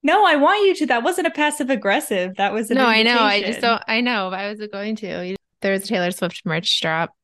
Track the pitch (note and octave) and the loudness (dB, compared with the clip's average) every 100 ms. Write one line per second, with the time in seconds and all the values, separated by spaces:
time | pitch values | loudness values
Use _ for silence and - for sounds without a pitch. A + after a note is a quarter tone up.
0 | C#4+ F#4 G4 D4+ D4 G4+ G4+ F4+ C#4+ A#3+ | 2 4 4 4 4 4 2 2 0 0
1 | B3+ F4 E4 E4 D4+ D4 C4 C4 G3+ G3 | 0 0 -2 0 -2 0 -2 -2 0 0
2 | G3+ G3 F3+ F#3+ G3 G#3 A3 B3+ B3+ A3 | 0 -2 -4 -2 -2 -2 -2 2 4 4
3 | A3+ A#3+ G#3+ G3+ G3 A#3 A#3+ A3+ - A3+ | 4 4 4 2 0 -2 0 0 0 -2
4 | B3 A3+ F#3 F#3 G3+ G#3+ G#3 G3 G#3 A3 | 0 -2 -4 -6 -8 -8 -10 -8 -6 -6
5 | F#3+ E3+ F3+ F#3+ _ _ G3 G3 G3 G#3+ | -6 -8 -8 -10 _ _ -2 -2 -2 -2
6 | F3 F#3+ F3 - - D#3+ - - E3 D#3+ | -2 -2 -6 -4 -4 -2 0 0 0 -2
7 | E3 _ | -2 _